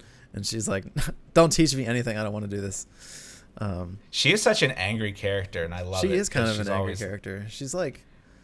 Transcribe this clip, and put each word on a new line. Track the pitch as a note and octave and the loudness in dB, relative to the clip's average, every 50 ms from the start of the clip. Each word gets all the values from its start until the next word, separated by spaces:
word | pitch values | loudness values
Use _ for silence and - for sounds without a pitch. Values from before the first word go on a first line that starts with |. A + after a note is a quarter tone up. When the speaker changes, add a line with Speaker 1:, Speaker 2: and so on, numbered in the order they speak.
| - - - - - - | -20 -20 -20 -20 -20 -14
Speaker 1:
And | - - G2 | -10 -8 -6
she's | - A2 A2+ G#2 G#2+ | -4 -4 -4 -2 -2
like, | G2 G2 - - - - - D#3 | -2 -2 -4 -4 -2 -2 -2 -2
<laughs> | - - - - - | -4 -8 -14 4 8
"Don't | E3 E3 D#3 | 8 8 8
teach | - - D#3+ - C3+ | 8 6 4 4 4
me | C3+ A#2+ | 0 0
anything. | A2+ A#2+ B2 A#2 A#2 G#2+ | 0 0 0 0 -2 -2
I | G#2+ | -2
don't | G#2+ G2+ | -2 -2
wanna | G#2 G#2+ G#2 | -4 -4 -4
do | G2 G2+ G2+ | -4 -4 -4
this." | G2 G2 G2 - - - - - - - - - - - - - - - - - | -4 -6 -6 -8 -12 -14 -18 -20 -20 -18 -18 -18 -18 -18 -20 -20 -20 -20 -10 -6
Um, | G#2+ G2+ F2+ F2+ F2+ F2 F#2+ - - - | -4 -4 -4 -4 -6 -8 -10 -14 -14 -6
Speaker 2:
She | - - - C#3 | -4 2 4 4
is | F#3+ G#3+ | 4 6
such | - - B2 - | 4 4 4 4
an | D3+ C3 | 2 2
angry | - - F#2 G2+ A2+ A2 G#2+ G#2 | 2 0 -2 -2 0 0 -2 -4
character, | G2 - - G2 G2+ G2 F#2+ - - F2 E2 | -4 -2 -2 0 0 0 -2 -4 -4 -4 -4
and | E2+ F2 | -4 -4
I | F2+ | -6
love | F2+ F#2 F#2+ F#2 | -6 -4 0 0
Speaker 1:
she | - F#3+ | 2 2
Speaker 2:
it | F#3 F#3+ | 2 2
Speaker 1:
is | G3+ - | 0 0
kind | - C#3 A2+ | 0 2 2
Speaker 2:
'cause | A2+ | 2
Speaker 1:
of | G#2+ G#2 | 2 0
Speaker 2:
she's | G#2 G2 | 0 0
Speaker 1:
an | |
angry | G2 G2 | 0 0
Speaker 2:
always | F#2+ F#2 F2+ G2 | 0 -2 -2 -4
Speaker 1:
character. | G#2 F#2+ G2+ G2 - G2 F#2+ G2+ G2 A2 | -6 -6 -6 -8 -8 -8 -8 -8 -8 -10
She's | - - C#3 C3 - | -10 -10 -8 -6 -4
like, | F3+ F3 - - - - - - - - - - - | -2 -2 -4 -4 -8 -16 -20 -20 -20 -20 -20 -20 -20